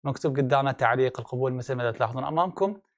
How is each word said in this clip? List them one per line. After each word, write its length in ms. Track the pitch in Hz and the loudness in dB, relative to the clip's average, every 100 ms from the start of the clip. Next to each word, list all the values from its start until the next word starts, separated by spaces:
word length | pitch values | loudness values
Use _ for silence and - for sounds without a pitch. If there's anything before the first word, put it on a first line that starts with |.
مكتوب 320 | 135 127 156 135 | -4 -2 -2 0
قدامه 360 | 131 139 139 | 2 4 2
تعليق 480 | 131 120 127 131 - | 2 2 4 2 0
القبول 320 | 117 127 131 | -8 -2 -2
مثل 220 | 127 120 | -2 -4
ما 160 | 127 120 | -2 -2
تلاحظون 340 | 113 113 127 | 0 -2 -2
أمامكم 560 | 139 156 185 - 196 208 _ | -2 0 0 0 -2 -2 _